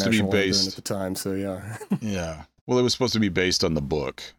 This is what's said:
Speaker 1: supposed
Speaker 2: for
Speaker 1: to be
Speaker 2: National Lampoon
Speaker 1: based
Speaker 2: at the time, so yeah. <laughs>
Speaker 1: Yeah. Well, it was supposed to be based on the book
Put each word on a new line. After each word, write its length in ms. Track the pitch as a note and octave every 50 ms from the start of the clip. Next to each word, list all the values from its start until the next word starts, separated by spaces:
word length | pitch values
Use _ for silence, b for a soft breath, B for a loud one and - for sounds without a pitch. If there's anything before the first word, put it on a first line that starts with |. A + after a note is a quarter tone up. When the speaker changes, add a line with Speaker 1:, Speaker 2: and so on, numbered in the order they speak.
Speaker 1:
supposed 40 | G2
Speaker 2:
for 0 |
Speaker 1:
to 40 | A#2
be 60 | A2+ G#2+
Speaker 2:
National 80 | G2 F#2+
Lampoon 160 | G2+ G2+ G2 F#2+
Speaker 1:
based 180 | F#2 F#2+ F#2+ F#2+
Speaker 2:
at 60 | -
the 80 | -
time, 320 | - - G#2+ G2 F#2+ F#2 F#2+
so 180 | - - G2+ F#2+
yeah. 420 | G2 G2 G2 F#2 F#2 F#2 G#2 A2+ - - -
<laughs> 120 | G3+ C#3+
Speaker 1:
Yeah. 420 | A#2+ G#2+ G2 F#2 E2+ D#2+ D#2+ D#2 D#2 - _ _ _
Well, 120 | - B2 B2+
it 40 |
was 100 | B2 A#2+
supposed 220 | - - B2+ A2+ -
to 60 | A2
be 80 | A2 G2
based 340 | E2+ F#2 F#2 F#2 F2 - -
on 80 | E2+ D#2+
the 60 | D2+
book 420 | C#2+ C2+ D#2 D2+ C2+ C2 - - - - -